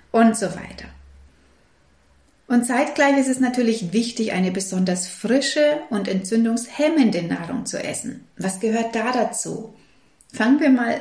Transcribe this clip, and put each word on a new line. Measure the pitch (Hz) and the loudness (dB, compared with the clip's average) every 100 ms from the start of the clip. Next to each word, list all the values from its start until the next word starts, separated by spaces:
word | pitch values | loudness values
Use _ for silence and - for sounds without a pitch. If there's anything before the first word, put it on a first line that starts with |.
| _ | _
und | 226 226 220 | 4 4 4
so | 180 | -2
weiter. | - - - - - - - - _ _ _ _ _ _ _ _ _ _ _ - | -6 -14 -16 -20 -20 -20 -20 -20 _ _ _ _ _ _ _ _ _ _ _ 0
Und | 240 240 | 2 2
zeitgleich | 254 294 - 285 277 | 0 0 2 4 4
ist | 262 | 2
es | 254 | 2
natürlich | 254 247 226 220 170 | 0 2 0 0 -2
wichtig, | 220 233 - 220 | -2 -2 -2 -2
eine | 180 185 | 0 0
besonders | 190 190 185 185 180 - | -2 -4 -2 0 -2 -6
frische | - 214 269 277 302 294 302 - | -6 0 0 2 2 2 0 -4
und | 208 196 | -4 -2
entzündungshemmende | 190 - 226 226 233 - - 302 311 220 175 | -4 0 0 2 0 -4 -2 2 4 4 2
Nahrung | 170 - 165 - - | -2 -6 -6 -8 -6
zu | - | -6
essen. | - - - - - - | -6 -8 -10 -12 -16 -8
Was | 185 190 | -6 -4
gehört | 220 226 226 226 | -2 -2 -2 -2
da | 233 | -2
dazu? | 254 - - 160 185 - - _ _ _ _ _ | 0 -2 -4 -6 -8 -10 -18 _ _ _ _ _
Fangen | - 220 285 | 0 2 4
wir | 294 | 6
mal | 247 233 - | 4 2 -4